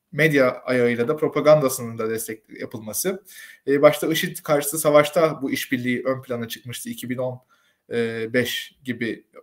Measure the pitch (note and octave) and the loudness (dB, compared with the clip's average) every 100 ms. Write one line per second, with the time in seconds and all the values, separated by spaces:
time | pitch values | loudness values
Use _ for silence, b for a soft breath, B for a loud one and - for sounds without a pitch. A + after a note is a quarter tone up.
0 | _ C#3+ D#3 C#3+ B2+ - - B2+ A#2+ A#2 | _ 0 2 4 2 0 -2 2 2 2
1 | A#2+ A#2 C#3 C#3 C#3 D#3 C3 B2+ A#2 A2+ | 0 0 -2 2 6 6 6 -2 -6 -6
2 | A2 A2 - A2 - G#2+ A#2+ A2 G#2+ G#2 | -4 -4 -6 -12 -14 -14 -12 -12 -10 -6
3 | F#3 G3 - B B B C3+ C#3 D3 - | -4 -4 -8 B B B 0 6 6 4
4 | D3 D#3 F3 - - D3 - D#3 D#3 D3 | -2 -2 -4 -6 -2 -2 0 -2 4 6
5 | D3 F3 D#3 C3 C3+ B2+ - B2+ B2 B2 | 4 4 2 0 -4 -4 -4 -4 -2 -2
6 | C3 B2+ B2+ A#2+ A2+ - A#2+ A#2+ A#2+ A#2 | -2 -4 -6 -8 -8 -12 -14 -12 -12 -10
7 | B2 B2+ B2+ B2 _ _ _ _ - A#2 | -8 -6 -6 -8 _ _ _ _ -8 -4
8 | A#2 A2+ A2+ B2 A#2+ - - _ B2+ A2+ | -2 -4 -2 0 0 -2 -10 _ -8 -4
9 | A2+ - - - | -4 -6 -12 -20